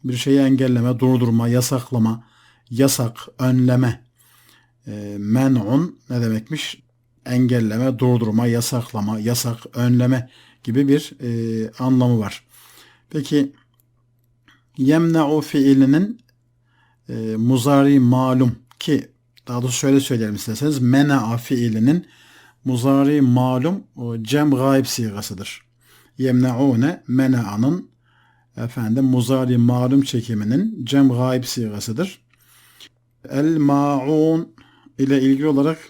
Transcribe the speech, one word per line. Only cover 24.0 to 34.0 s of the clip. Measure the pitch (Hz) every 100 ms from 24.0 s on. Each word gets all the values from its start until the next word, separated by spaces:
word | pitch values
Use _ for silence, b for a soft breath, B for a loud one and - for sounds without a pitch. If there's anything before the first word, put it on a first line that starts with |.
| 120 117
cem | 110 143 147
gayb | 131 135 135 131
sigasıdır. | - 113 101 101 95 98 - _ _ b b b b
Yemna'une | 131 123 127 123 139 117 139 180 -
mena'anın | 127 131 127 110 104 127 175 - _ _ _ _ _ _ -
efendim | 117 131 110 120 135
muzari | 127 117 135 127 123
malum | 117 123 127 139
çekiminin | 135 123 117 110 104 135 220 202 120
cem | 139 139
gayb | 120 127 127
sigasıdır. | 123 - 110 104 113 113 185 - _ b b b b b b _ _ _ -
El | 135 156 160
ma'un | 143 139 143 143